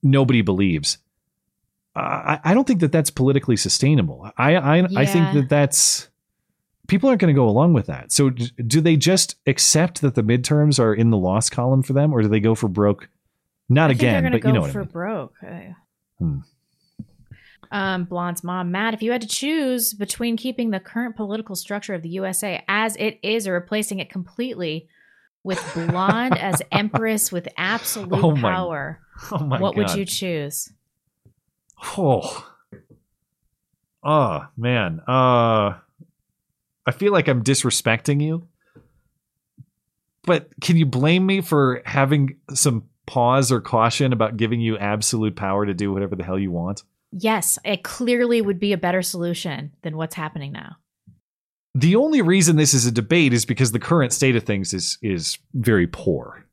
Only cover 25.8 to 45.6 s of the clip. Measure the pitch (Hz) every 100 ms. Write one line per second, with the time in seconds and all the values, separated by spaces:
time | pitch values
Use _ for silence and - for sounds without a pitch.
25.8 | 170 175 190 220 247 254 190 180 - 196
26.8 | 208 220 226 214 - 175 175 - 180 226
27.8 | - 220 190 185 165 147 113 185 180 156
28.8 | 139 160 _ - - 185 147 131 190 -
29.8 | 202 185 190 - 185 165 143 - - _
30.8 | _ _ _ _ _ _ _ _ _ _
31.8 | - - 170 117 - - - _ _ -
32.8 | _ _ _ _ _ _ _ _ _ _
33.8 | _ _ 139 151 123 78 - - 117 123
34.8 | 92 80 - 131 127 123 117 110 101 85
35.8 | _ _ - _ _ _ _ _ _ _
36.8 | - - 202 196 151 127 113 135 127 -
37.8 | - 113 - 143 151 165 170 _ _ -
38.8 | _ _ _ _ _ _ _ _ - _
39.8 | _ _ _ _ - 175 - - - 165
40.8 | 151 127 151 175 190 196 175 151 135 123
41.8 | - 143 135 147 135 - - 139 - 113
42.8 | - _ - - 120 131 127 123 - 120
43.8 | 117 - 135 120 110 110 110 117 113 110
44.8 | 101 107 107 117 107 90 98 98